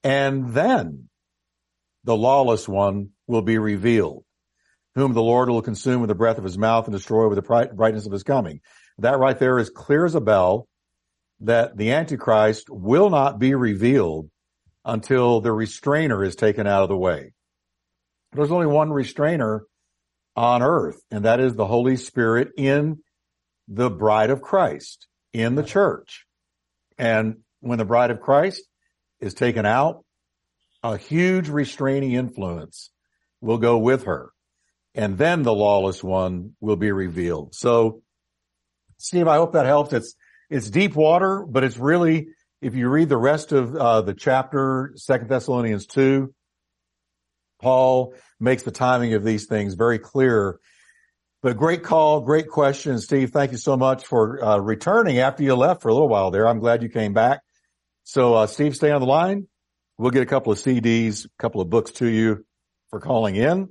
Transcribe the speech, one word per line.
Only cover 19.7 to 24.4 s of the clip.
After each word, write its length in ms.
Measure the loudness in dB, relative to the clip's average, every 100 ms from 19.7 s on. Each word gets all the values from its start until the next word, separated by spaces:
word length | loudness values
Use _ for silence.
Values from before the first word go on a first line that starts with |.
| _ _ _ _ _ _ -2
on 240 | 0 2
earth, 400 | 2 0 -2 -10 _
and 160 | -2 0
that 140 | 2
is 160 | 2 0
the 100 | 0
Holy 300 | 0 0 -2
Spirit 540 | -4 -2 0 0 -2 -2
in 420 | 0 2 0 -6 _ _ _ _ _ _ -12
the 200 | -4 -4
bride 400 | 0 2 2 2
of 120 | -2